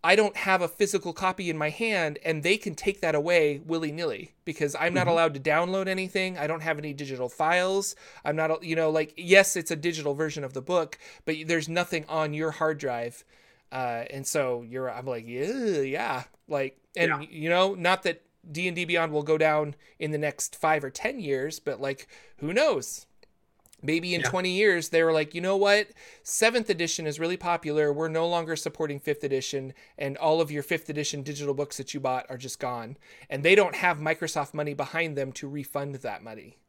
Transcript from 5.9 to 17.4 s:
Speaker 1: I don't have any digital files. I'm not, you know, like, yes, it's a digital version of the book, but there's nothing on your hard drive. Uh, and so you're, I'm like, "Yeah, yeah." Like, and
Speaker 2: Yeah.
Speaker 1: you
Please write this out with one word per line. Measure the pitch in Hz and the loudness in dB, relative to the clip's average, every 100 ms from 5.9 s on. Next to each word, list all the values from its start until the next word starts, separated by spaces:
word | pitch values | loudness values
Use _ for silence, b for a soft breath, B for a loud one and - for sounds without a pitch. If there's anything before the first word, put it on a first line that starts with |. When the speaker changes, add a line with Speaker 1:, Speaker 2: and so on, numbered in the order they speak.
| 190 185 190 185 180 | -4 -2 -2 -2 -2
Speaker 1:
I | 151 | -4
don't | 160 | -2
have | 160 151 | -2 -4
any | 151 | -6
digital | 139 139 131 123 | -8 -8 -4 -6
files. | - 156 180 185 196 196 - B B - | 0 2 4 2 0 -2 -8 B B -2
I'm | 151 | 0
not, | 160 160 170 | 0 0 0
you | 160 | 2
know, | 156 | 2
like, | 156 156 - | 2 0 -6
yes, | 175 190 190 180 | 6 8 8 0
it's | 160 | -4
a | 165 | -2
digital | 170 160 147 | -2 -2 -4
version | 139 160 147 | -2 -2 -4
of | 135 | -8
the | 131 | -8
book, | 135 180 156 - B B | 0 2 2 -8 B B
but | - 156 156 | -6 -4 0
there's | 170 151 | 0 2
nothing | 165 175 165 151 | -2 0 -2 -2
on | 156 156 | 0 0
your | 151 160 | 0 -2
hard | 151 160 147 | 2 2 2
drive. | 143 120 120 - _ b b b _ | -2 -2 -4 -8 _ b b b _
Uh, | 131 127 117 120 | -6 -4 -4 -6
and | 139 135 | -8 -2
so | 156 131 120 | 0 0 -2
you're, | 117 127 131 | -4 -6 -6
I'm | 117 131 | -6 -6
like, | 120 113 | -6 -6
"Yeah, | 123 160 269 226 160 | -4 -4 0 0 0
yeah." | 135 147 120 131 - _ _ | 0 -2 -2 -4 -6 _ _
Like, | 147 135 _ _ 185 | -2 -2 _ _ 0
and | 165 | 0
Speaker 2:
Yeah. | 127 156 | 0 -6
Speaker 1:
you | 156 | -6